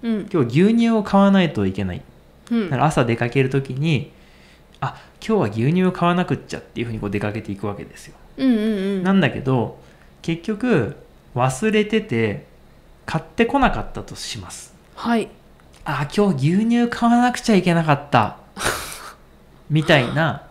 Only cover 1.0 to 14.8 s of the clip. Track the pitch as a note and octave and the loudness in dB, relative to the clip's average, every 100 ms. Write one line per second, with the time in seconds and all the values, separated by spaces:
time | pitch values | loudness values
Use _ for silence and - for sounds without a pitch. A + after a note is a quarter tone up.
1 | G#3 G3 G3+ G3 F3 - G2 F#2+ G2 F2+ | 2 4 4 4 2 0 -2 -2 -6 -6
2 | - - - _ - A#3 F#3+ C3+ C#3+ D#3 | -12 -20 -20 _ -4 -2 -2 0 2 2
3 | A#2+ A#2 A#2+ C#3 C3 C#3 C3+ B2+ D#3 C#3+ | 0 0 0 0 0 0 -4 -4 -2 -2
4 | C#3 - - - - - - - - - | -4 -16 -20 -20 -20 -20 -20 -10 -10 -10
5 | - - - A3 B2+ G#2+ B2 F3 F#3 F3+ | -20 -20 -2 0 0 0 0 2 2 2
6 | E3+ F3 F3+ C#3 - - - - A#2 A2 | 0 0 0 -4 -6 -12 -12 -8 -6 -4
7 | G#2 G2+ G#2 G#2+ G#2 G2 G#2+ G2+ - - | -4 -2 -4 -6 -8 -8 -6 -8 -12 -18
8 | - - - - C4+ A3+ G#3+ G#3+ F#3+ G3 | -20 -20 -20 -2 2 2 0 -2 -2 -2
9 | F#3 G3 D3+ - C3 C3 A2+ - - - | 2 2 2 -2 -2 -2 -2 -8 -20 -20
10 | - - - E3 E3 G#3 B3+ G3 G#2+ - | -20 -14 -8 -8 -6 -4 2 2 0 -6
11 | - - - B2 B2+ C3 A3 G#3+ G#3 A3 | -20 -20 -10 0 0 0 0 0 2 0
12 | A3 A#2 A2 G2+ - - - - _ - | 0 0 0 -2 -10 -20 -20 -20 _ -20
13 | - E3 - - A#3 C#4 C4 - G2+ - | -6 -6 -6 0 0 4 2 0 -6 -10
14 | G2 F#2 - - F2 - - - | -12 -12 -12 -12 -12 -16 -18 -20